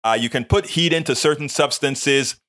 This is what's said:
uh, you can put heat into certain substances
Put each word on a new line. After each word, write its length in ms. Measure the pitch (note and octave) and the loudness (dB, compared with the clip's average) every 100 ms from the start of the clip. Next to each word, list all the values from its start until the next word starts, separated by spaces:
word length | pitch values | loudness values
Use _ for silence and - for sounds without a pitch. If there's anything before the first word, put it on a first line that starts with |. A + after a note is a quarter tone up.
uh, 140 | A2+ A2+ | 0 0
you 100 | A#2 | 0
can 140 | C3+ | -4
put 220 | A#2+ G3+ | 0 0
heat 260 | - E3 E3+ | 0 0 2
into 240 | E3 D#3 | 0 0
certain 340 | B2+ D#3 D3 C#3+ | 0 0 0 -4
substances 880 | - D3 - C#3 C3+ C#3+ C#3 C3 - | 0 0 0 -4 -2 2 2 0 -8